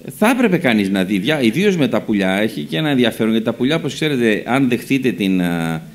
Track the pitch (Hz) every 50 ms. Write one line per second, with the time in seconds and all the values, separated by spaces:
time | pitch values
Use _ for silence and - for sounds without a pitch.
0 | - - - - 214 233 247 254 247 196 180 147 143 123 110 104 98 95 98 95
1 | 92 95 107 92 98 143 156 143 123 110 113 165 208 208 185 160 131 113 120 104
2 | - 120 107 98 95 92 95 101 110 110 - - - - 156 160 160 147 139 123
3 | 120 113 113 - 113 110 110 113 110 120 113 - 123 135 160 160 156 139 - -
4 | 160 151 143 120 117 110 104 - - - 123 139 139 120 120 - - - 139 131
5 | 123 120 92 107 101 95 95 92 87 87 87 85 82 82 82 80 - -